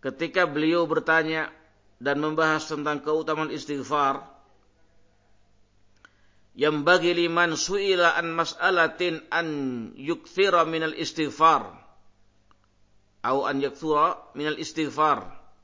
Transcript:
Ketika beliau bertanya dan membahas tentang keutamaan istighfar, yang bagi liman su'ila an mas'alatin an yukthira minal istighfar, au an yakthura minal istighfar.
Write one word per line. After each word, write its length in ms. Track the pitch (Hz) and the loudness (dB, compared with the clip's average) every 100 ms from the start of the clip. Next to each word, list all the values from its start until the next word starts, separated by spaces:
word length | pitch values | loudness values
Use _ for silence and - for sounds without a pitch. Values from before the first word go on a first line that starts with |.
Ketika 480 | 135 131 160 185 175 | -8 -6 -4 0 0
beliau 320 | 143 156 170 | 2 2 2
bertanya 640 | 165 156 160 160 156 160 156 - _ _ _ _ | 2 0 2 2 2 -4 -6 -12 _ _ _ _
dan 160 | 127 143 | -2 -2
membahas 480 | 156 156 160 156 156 | 0 0 2 2 -2
tentang 320 | 151 147 151 | -6 -4 -4
keutamaan 560 | 151 156 156 156 156 | -2 -2 0 -4 -4
istighfar, 720 | 151 - 143 117 147 139 135 - - _ _ _ _ _ _ _ _ _ _ _ _ _ _ _ _ - _ _ _ _ - | -6 -6 -8 -4 0 0 0 -8 -20 _ _ _ _ _ _ _ _ _ _ _ _ _ _ _ _ -20 _ _ _ _ -2
yang 240 | 147 151 | 0 2
bagi 320 | 143 180 170 | 4 4 4
liman 400 | 170 170 165 175 | 0 0 2 2
su'ila 640 | 156 - 196 196 185 170 - | 0 -2 -2 0 4 4 2
an 160 | 165 | -2
mas'alatin 880 | 165 165 - 175 185 160 - 180 160 - | -2 -4 0 0 2 2 0 -4 -4 -4
an 160 | 165 165 147 135 123 110 | -4 -4 -4 -6 -6 -10
yukthira 720 | - 139 160 - - 196 175 160 | -12 -6 -6 -6 0 2 4 2
minal 240 | 160 160 156 | 0 -4 -4
istighfar, 800 | 156 - 151 - 160 147 101 - - _ - _ _ _ _ _ _ _ _ _ _ _ | -8 -4 -4 4 4 4 0 -16 -20 _ -20 _ _ _ _ _ _ _ _ _ _ _
au 240 | 117 131 135 | -2 0 0
an 160 | 139 | -2
yakthura 560 | 139 - 160 147 160 170 - | -4 -4 0 2 2 0 -12
minal 240 | 139 147 151 | -8 -6 -4
istighfar. 800 | 151 - 151 135 156 131 95 - - - | -8 -4 -6 0 2 2 -2 -16 -20 -20